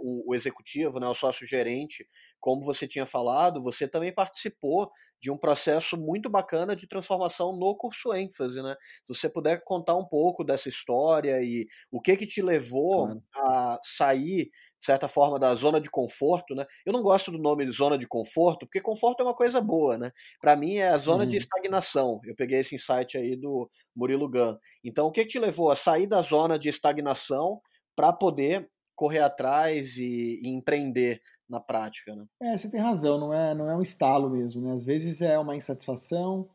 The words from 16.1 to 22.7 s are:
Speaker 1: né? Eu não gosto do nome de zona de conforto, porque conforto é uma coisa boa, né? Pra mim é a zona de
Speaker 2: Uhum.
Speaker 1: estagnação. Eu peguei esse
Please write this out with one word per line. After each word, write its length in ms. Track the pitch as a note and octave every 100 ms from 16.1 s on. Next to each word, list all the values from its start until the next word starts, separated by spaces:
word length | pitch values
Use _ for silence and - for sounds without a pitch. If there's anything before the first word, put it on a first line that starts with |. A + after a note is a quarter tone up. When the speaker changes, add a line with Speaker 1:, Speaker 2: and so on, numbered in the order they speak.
| - D3+ F3 - C3
Speaker 1:
né? 100 | C#3 - -
Eu 80 |
não 100 | A#3+
gosto 280 | G3+ F#3+ F#3+
do 60 | E3
nome 260 | D3+ D3
de 80 | C3
zona 260 | A#2 C#3+ C#3
de 100 | A#2+
conforto, 580 | A#2 G#2 D#3+ E3+ D3+ A#2
porque 160 | F#3+
conforto 400 | A3 G#3+ A#3+ A#3+
é 20 |
uma 120 | B3 B3
coisa 260 | A#3+ B3
boa, 360 | G#3+ E3 C#3+ -
né? 140 | B2 - - _
Pra 140 | D3 D3
mim 200 | D#3 G3+
é 140 | F#3
a 80 | D3
zona 280 | C#3+ E3+ B2+
de 100 | G#2
Speaker 2:
Uhum. 40 |
Speaker 1:
estagnação. 800 | B2+ F#3+ F#3+ F#3+ - C#3+ C3 A2 A2+
Eu 100 | G#2+
peguei 240 | B2+ C3
esse 160 | C3